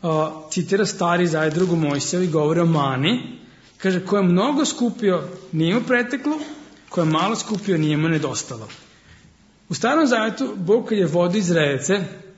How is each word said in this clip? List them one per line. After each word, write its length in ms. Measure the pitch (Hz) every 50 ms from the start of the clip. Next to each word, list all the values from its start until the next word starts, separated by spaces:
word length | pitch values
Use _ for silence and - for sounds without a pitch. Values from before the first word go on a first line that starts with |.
| -
a, 380 | 170 160 156 156 156 - - - -
citira 340 | - 185 175 - 196 190 214
Stari 420 | 185 - - 185 170 175 175 180 170
Zavet, 260 | 156 156 156 160 151
drugu 220 | 170 185 180 170
Mojsiju 480 | 165 160 143 143 143 143 - - 180 185
i 40 | 180
govori 320 | 151 160 147 151 160 170
o 60 | 175
mani. 720 | 165 165 151 139 135 131 127 135 175 240 247 - - - - - - - - - - _ _
Kaže, 280 | - 190 185 180 185
„Ko 120 | - 202 202
je 60 | 190
mnogo 420 | 180 175 180 208 269 294 277 302
skupio, 580 | - - - 247 240 - - 214 196 185 170 147 - - - - -
nije 240 | - 156 160 165 190
mu 60 | 247
preteklo, 580 | 240 - 254 240 247 247 - 269 269 294 302 311 294 - - - - - - - - -
ko 120 | - 180
je 40 | 170
malo 300 | 160 156 156 175 202 226
skupio, 420 | 214 - - 214 185 - 202 185 160
nije 200 | 156 151 151 147
mu 120 | 156 165
nedostalo.” 580 | 165 151 143 139 123 - - - 127 110 110 104 - - - - - _ _ - - - _ - _ _ _ _ _ _ _ _
U 40 | 170
Starom 340 | - - 233 285 320 320 262
Zavetu, 460 | 247 226 214 220 202 - 262 240 208
Bog 300 | 202 180 160 208 247 247
kad 120 | - 220 208
je 80 | 185
vodio 340 | 160 147 175 175 175 175 220
Izraelce 640 | 196 170 175 165 151 143 139 131 - - 190 202 180 - - - - - -